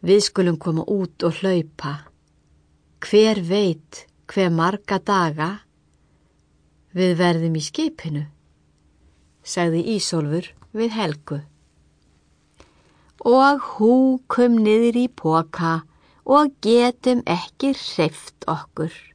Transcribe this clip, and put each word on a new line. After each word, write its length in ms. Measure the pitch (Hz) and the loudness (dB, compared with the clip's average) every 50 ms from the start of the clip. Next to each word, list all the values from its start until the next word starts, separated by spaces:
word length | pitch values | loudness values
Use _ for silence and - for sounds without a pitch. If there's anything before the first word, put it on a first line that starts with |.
| - | 2
Við 220 | 175 196 208 202 | 4 4 4 4
skulum 320 | - _ - 185 175 170 156 | 0 _ 0 0 0 0 -2
koma 240 | - 180 160 160 160 | -4 -4 -4 -4 -2
út 400 | - 208 202 190 175 _ _ - | -2 -2 -2 -2 -6 _ _ -2
og 140 | 170 160 - | -2 -2 -2
hlaupa. 540 | - 190 185 175 156 151 _ _ - 147 143 147 - - _ _ _ _ _ _ _ _ _ _ _ _ _ _ _ _ _ _ | -2 0 0 0 -2 -4 _ _ -10 -10 -10 -10 -14 -20 _ _ _ _ _ _ _ _ _ _ _ _ _ _ _ _ _ _
Hver 380 | - - - 208 220 220 220 202 | -10 2 4 4 6 6 2 -2
veit 640 | 175 165 185 208 208 185 165 - _ _ - - - _ _ _ _ _ | -2 -2 0 0 0 0 -2 -4 _ _ -20 -20 -20 _ _ _ _ _
hve 220 | - - 190 180 | -2 -2 0 0
marga 460 | 170 165 165 175 196 202 - - 202 190 | 2 2 0 0 -2 -4 -6 -4 -6 -4
daga 500 | 175 - 202 190 175 160 147 156 151 165 196 208 _ _ _ _ _ _ _ _ _ _ _ _ _ _ _ _ _ _ _ _ _ _ _ _ _ _ _ | -2 0 0 0 0 -2 -2 -4 -6 -6 -6 -10 _ _ _ _ _ _ _ _ _ _ _ _ _ _ _ _ _ _ _ _ _ _ _ _ _ _ _
við 220 | 180 185 180 180 160 | -2 0 0 2 2
verðum 380 | 180 175 170 165 165 165 160 | 2 2 2 0 0 -2 -2
í 80 | 156 147 | -2 -4
skipinu,“ 640 | - _ - 311 311 311 - - 165 151 143 147 147 _ _ _ _ _ _ _ _ _ _ _ _ _ _ _ _ _ _ _ _ _ _ _ | -6 _ -4 -4 -4 -4 -8 -10 -8 -6 -6 -8 -8 _ _ _ _ _ _ _ _ _ _ _ _ _ _ _ _ _ _ _ _ _ _ _
sagði 380 | - - - 175 170 165 165 170 226 226 | -10 -6 -2 -2 0 0 -2 -2 -2 -4
Ísólfur 540 | 202 - - - 165 151 147 147 170 180 - - _ _ _ _ | -4 -4 -4 -4 -4 -4 -2 -4 -6 -6 -8 -18 _ _ _ _
við 180 | 214 226 233 | -6 -4 -4
Helgu. 480 | 214 220 214 165 147 147 _ - 151 143 143 - _ _ _ _ _ _ _ _ _ _ _ _ _ _ _ _ _ _ _ _ _ _ - _ _ _ _ _ _ _ _ _ _ _ - | -4 -4 -4 -4 -6 -8 _ -10 -10 -10 -10 -14 _ _ _ _ _ _ _ _ _ _ _ _ _ _ _ _ _ _ _ _ _ _ -20 _ _ _ _ _ _ _ _ _ _ _ 0
„Og 400 | 240 240 262 269 277 285 269 - - | 2 4 6 6 4 2 2 -4 -10
húkum 920 | - - 214 220 247 254 262 262 262 254 _ _ - - 240 247 233 226 | -4 0 4 4 6 6 4 4 2 0 _ _ 0 2 4 4 4 4
niður 400 | 220 208 214 220 233 240 226 240 247 | 4 4 4 4 4 2 2 2 -2
í 20 | 247 | -2
poka 680 | _ - - 160 160 160 165 160 - - 170 165 165 165 160 _ _ _ _ _ _ _ _ | _ -4 -2 0 0 0 0 -2 -8 -6 -4 -2 -2 -4 -6 _ _ _ _ _ _ _ _
og 260 | - 262 285 302 285 277 _ | 2 4 4 4 2 -2 _
getum 640 | - 208 226 240 240 247 240 _ - 254 254 240 - | 0 2 4 4 4 2 -2 _ -2 0 0 0 0
ekki 480 | - - 170 - - _ _ - 277 | -2 -4 -4 -4 -10 _ _ -4 -4
hreyft 720 | 269 - - - - - 165 156 156 - - - _ _ - - | -2 -4 -6 -12 -2 -2 -2 -2 -2 -8 -20 -20 _ _ -8 -8
okkur. 460 | 160 156 - - _ - 78 - - - - - _ | -8 -8 -8 -14 _ -8 -8 -8 -8 -12 -20 -20 _